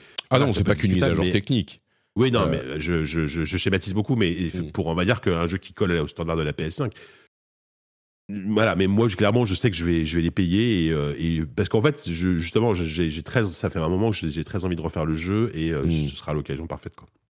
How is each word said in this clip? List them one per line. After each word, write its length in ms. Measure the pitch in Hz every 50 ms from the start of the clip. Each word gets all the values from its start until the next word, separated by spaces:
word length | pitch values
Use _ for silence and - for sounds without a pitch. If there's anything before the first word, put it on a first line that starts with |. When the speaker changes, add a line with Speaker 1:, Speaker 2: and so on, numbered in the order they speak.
| - - - - -
Speaker 1:
Ah 120 | _ 127
Speaker 2:
voilà, 100 | 131 143
Speaker 1:
non, 60 | 131
Speaker 2:
ça 60 | 98 -
Speaker 1:
c'est 20 |
Speaker 2:
peut 60 | 90
Speaker 1:
pas 60 | - 107
Speaker 2:
être 60 | -
Speaker 1:
qu'une 120 | - 95
mise 100 | 92 90
à 40 | - -
Speaker 2:
discutable, 80 | 82
Speaker 1:
jour 80 | 80 92
Speaker 2:
mais 60 | 90
Speaker 1:
technique. 480 | 87 101 101 - 135 110 - - - - _ _ _ _ _ _ _
Speaker 2:
Oui, 140 | 110 127 131
non, 120 | 120 110
Speaker 1:
Euh, 40 | 95 -
Speaker 2:
mais 300 | 67 65 64 65 71 78
je, 240 | 78 87 87 80 78
je, 220 | 69 80 82 78
je, 180 | 73 69 82 80
je 120 | 82 95
schématise 360 | 87 - 101 98 92 - 98 92
beaucoup, 200 | 107 101 - 131
mais 360 | 113 101 85 87 87 90 78 -
Speaker 1:
Hmm. 160 | 90 82 76
Speaker 2:
pour, 140 | - 101 85
on 80 | 82 82
va 100 | 90 90
dire 160 | 101 123 -
qu'un 260 | - 101 87 82 85
jeu 120 | 82 92 95
qui 140 | - -
colle 200 | - - 107 90
au 140 | 87 82 85
standard 300 | 85 - - 82 82 82
de 60 | 80
la 100 | 78 76
P 120 | 73 - 80
S 120 | 80 -
cinq, 160 | - 139 107 - - - - - - _ _ _ _ _ _ _ _ _ _ _ _ _ _ _ _ _ _ _ _ _ -
voilà, 460 | 101 101 92 104 107 107 113 107 82
mais 100 | 87 98
moi, 220 | 95 101 107 117 113
je, 80 | 92
clairement, 300 | 98 104 101 110 123 120
je 80 | 98 92
sais 160 | - - 117
que 60 | 90
je 100 | 82 85
vais, 180 | 85 85 82 80
je 120 | 73 82
vais 60 | 85
les 80 | 82 85
payer 560 | - - 92 85 90 104 117 120 107 87 80
et, 60 | 80
euh, 220 | 80 73 73 73 71 62
et 240 | 82 82 82 80 78
parce 240 | 69 - - 101 -
qu'en 100 | - 113
fait, 280 | 107 151 147 - - 85
je, 260 | 85 82 90 92 90
justement, 380 | 82 82 82 - 110 117 120 98
j'ai, 360 | 87 85 78 78 87 85 80
j'ai 120 | 76 82
très, 220 | - - - 127 110
ça 240 | 92 80 - - 90
fait 80 | - 85
un 100 | 80 80
moment 220 | 90 92 110 113
que 60 | 104
j'ai, 140 | - - 80
j'ai 140 | 73 82 76
très 200 | - - 95 90
envie 120 | 92 87
de 60 | 80
refaire 240 | 78 80 - 85 78
le 80 | 80 78
jeu 340 | 80 80 90 101 107 117 113 -
et, 160 | 80 80 82
euh, 120 | 80 71 69
Speaker 1:
Hmm. 240 | 85 82 78 76 69
Speaker 2:
ce 80 | 67
sera 180 | - - 80 76
l'occasion 320 | 76 71 - 73 78 82
parfaite, 280 | - 71 69 - - -
quoi. 140 | - - - _ _ _ _ _